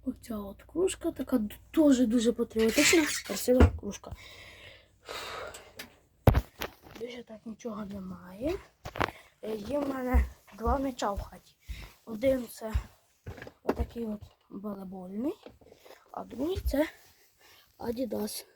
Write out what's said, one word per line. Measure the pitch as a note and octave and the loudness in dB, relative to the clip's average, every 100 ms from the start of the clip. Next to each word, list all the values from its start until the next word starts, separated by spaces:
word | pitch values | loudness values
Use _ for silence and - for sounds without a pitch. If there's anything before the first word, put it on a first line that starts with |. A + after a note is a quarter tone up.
Оця | - - - G#3+ | -8 -8 -8 -8
от | G3+ G3+ | -8 -14
кружка | - D#4+ F#4 - E4 | -8 0 0 0 -6
така | - C4 B3+ | -4 0 0
д-, | G#3 - - | 0 -8 -4
дуже | - D4+ B3+ A#3+ | 4 6 8 6
дуже | A#3+ A3+ | 4 2
патріотична, | A#3 A#3 A3 A3+ B3+ D4+ E4+ D4+ - - | 0 -2 2 4 6 6 6 4 -2 -4
красива | G3 - B3+ A3 - | -4 4 8 8 6
кружка. | G3+ - - - - - - - - - _ _ - - - - - - - - - - _ _ - - - - - - - - | -10 -12 -14 -18 -18 -20 -20 -20 -20 -20 _ _ -14 -12 -10 -10 -12 -14 -20 -18 -18 -20 _ _ 6 6 2 -10 -12 -12 -20 -12
Більше | A#3+ A#3+ | -10 -10
так | A3+ G#3+ | -14 -16
нічого | A#3 G#3 A#3+ G#3 | -14 -10 -10 -8
немає. | G3+ G3+ F#3 F3+ F3 F#3+ C#4 G4 - _ - - - - - _ | -10 -10 -10 -12 -14 -6 -4 -4 -8 _ -12 -6 -6 -6 -20 _
Е, | G#3+ A3 | -8 -8
є | G#3 C#4+ | -4 -4
в | C#4 | -2
мене | C4 B3+ B3 A#3+ - _ G3+ | -4 2 2 2 -4 _ -6
два | A3+ C4+ | -2 0
м'яча | C4+ B3+ A3+ | -2 -4 -4
в | G3+ | -4
хаті. | - F#3 _ _ - - - - | -8 -16 _ _ -16 -14 -14 -20
Один | - G#3+ C4+ C4 A#3 | -14 0 2 2 -2
це | - A3 G#3+ - _ _ _ - - - _ | -10 -4 -4 -4 _ _ _ -18 -16 -18 _
отакий | - - - A#3 A3+ | -4 -2 -2 -4 -6
от | G#3 - _ _ | -8 -12 _ _
волейбольний, | G3 G#3 G3 F#3+ F#3+ F3+ G3+ C4+ - - - - - - - _ | -10 -8 -8 -10 -12 -10 -4 -4 -6 -14 -20 -20 -20 -20 -20 _
а | - | -14
другий | F#3+ A3 D4 F#4+ | -12 -6 -4 -2
це | - C4+ D#4+ - - _ _ _ _ - _ _ | 0 0 0 -2 -20 _ _ _ _ -20 _ _
Adidas. | A3+ A#3 B3+ G#3+ G#3 - - | -6 -4 -4 -4 -6 -8 -14